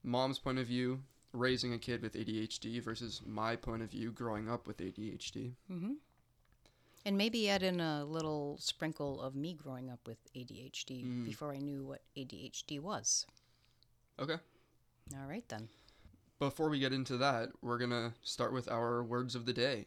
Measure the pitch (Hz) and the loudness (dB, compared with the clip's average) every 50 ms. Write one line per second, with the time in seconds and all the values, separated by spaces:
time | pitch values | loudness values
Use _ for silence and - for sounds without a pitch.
0 | - 123 120 127 131 135 135 - - 139 127 131 127 117 123 123 127 123 127 135 | -2 2 2 4 4 4 2 0 0 0 2 2 2 2 2 2 2 2 2 0
1 | 135 - - _ _ _ - 120 123 127 127 123 - 123 120 117 - - 120 117 | -4 -10 -18 _ _ _ -2 2 4 4 4 4 2 0 0 -2 0 -2 -2 0
2 | - 110 - 117 113 104 110 110 107 113 - - - 110 113 120 - 113 113 110 | -2 -2 -2 -2 -2 0 0 0 0 -2 -4 -4 -4 -2 -4 -2 -2 -2 -4 -4
3 | 120 113 98 - - - 107 104 107 113 117 117 - - 113 113 113 104 - - | -4 -6 -6 -6 -6 -6 -2 0 2 2 0 0 -2 -2 -2 -2 -4 -4 -4 -4
4 | 113 117 110 - 120 117 107 104 110 110 120 117 - - 104 - 87 92 92 - | -4 -4 -4 -2 -2 0 0 0 0 -2 -2 -2 -4 -6 -8 -6 -6 -6 -4 -4
5 | 107 107 - - - - - 110 113 123 123 - _ - 185 175 170 208 277 302 | -6 -6 -6 -6 -8 -6 -6 -4 -6 -6 -8 -10 _ -8 -6 -4 -2 -4 -4 -6
6 | - _ _ _ _ _ _ _ _ _ - _ _ - _ _ - - - - | -8 _ _ _ _ _ _ _ _ _ -20 _ _ -20 _ _ -20 -20 -20 -6
7 | - 208 196 196 202 226 220 233 214 202 196 196 185 185 180 175 165 160 151 147 | -2 2 4 6 6 6 6 4 6 6 6 6 6 4 4 4 4 2 2 0
8 | 147 143 156 165 160 156 156 147 143 143 147 147 - - - - 160 156 156 - | 0 -2 -2 0 0 2 0 0 0 -2 -4 -4 -2 -4 -2 0 -2 -2 0 0
9 | 147 143 135 - - 131 135 139 143 170 180 151 147 143 131 127 127 131 123 123 | -2 -2 0 -2 -4 -4 -2 -2 -2 -2 -4 -6 -8 -8 -8 -6 -6 -8 -10 -10
10 | _ 117 113 - _ - - 131 123 123 110 110 127 135 - - - - 131 127 | _ -10 -10 -10 _ -16 -12 -12 -10 -10 -10 -12 -12 -10 -8 -8 -8 -6 -6 -6
11 | 123 123 123 123 120 113 107 - 151 147 139 139 139 143 143 139 135 135 135 - | -4 -2 -2 0 -2 -2 -4 -4 -4 -4 -4 -2 -2 -2 -2 -4 -4 -6 -8 -10
12 | - _ _ 143 135 127 - - 143 127 - - - - 151 143 147 190 214 131 | -12 _ _ -10 -8 -8 -8 -10 -10 -8 -8 -8 -6 -4 -6 -4 -2 -2 -4 0
13 | 107 - - - - - _ - _ _ _ _ _ _ _ _ - _ _ _ | 2 2 2 2 2 -2 _ -20 _ _ _ _ _ _ _ _ -20 _ _ _
14 | _ _ _ - 135 147 160 170 - - _ - _ _ _ _ _ _ _ _ | _ _ _ -6 -2 -2 -2 -2 -4 -12 _ -20 _ _ _ _ _ _ _ _
15 | - - 139 135 139 135 151 220 247 - - 107 110 113 - - - - - - | -14 -12 -10 -8 -8 -6 -6 -8 -6 -6 -8 -8 -8 -10 -14 -20 -20 -20 -20 -20
16 | - - - - _ - _ _ 143 139 135 - 156 156 151 139 135 131 131 131 | -20 -20 -20 -20 _ -20 _ _ 0 0 2 2 2 4 4 4 4 4 4 2
17 | 131 120 131 123 131 139 131 117 113 - - - - 120 120 120 123 120 123 120 | 0 0 2 4 6 6 6 4 2 -2 -4 -6 -2 0 2 2 2 2 2 2
18 | 117 117 117 - - - - - 120 113 127 127 120 - 117 117 120 117 120 120 | 0 -2 -4 -6 -6 -6 0 0 2 2 2 0 0 0 2 2 2 2 2 2
19 | 123 117 120 123 127 127 117 127 117 123 120 - 120 139 135 110 98 | 2 2 0 0 0 0 -2 -2 0 0 2 4 4 4 2 0 -4